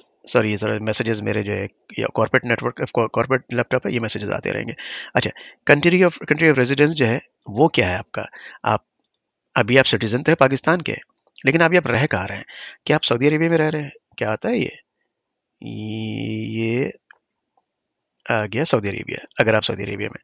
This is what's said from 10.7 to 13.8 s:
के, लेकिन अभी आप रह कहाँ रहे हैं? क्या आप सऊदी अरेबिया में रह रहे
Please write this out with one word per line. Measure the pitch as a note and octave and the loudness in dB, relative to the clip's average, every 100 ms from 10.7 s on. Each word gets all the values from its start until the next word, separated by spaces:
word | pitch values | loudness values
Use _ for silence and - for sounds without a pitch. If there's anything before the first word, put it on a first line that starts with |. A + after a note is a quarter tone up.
| F3 | 0
के, | - G#2 - _ _ - C3 | -2 -8 -12 _ _ -4 0
लेकिन | D#3+ | 4
अभी | E3 F3+ | 4 4
आप | C#3+ | 2
रह | A#2 D3 | 0 0
कहाँ | G2 G2+ | -2 -4
रहे | G2+ | -10
हैं? | - - - - - | -14 -18 -20 -10 -2
क्या | D3+ | 0
आप | |
सऊदी | - A#2+ C#3+ | 0 2 2
अरेबिया | D#3 E3 | 2 2
में | E3 | 2
रह | D#3 | 0
रहे | D#3 | -2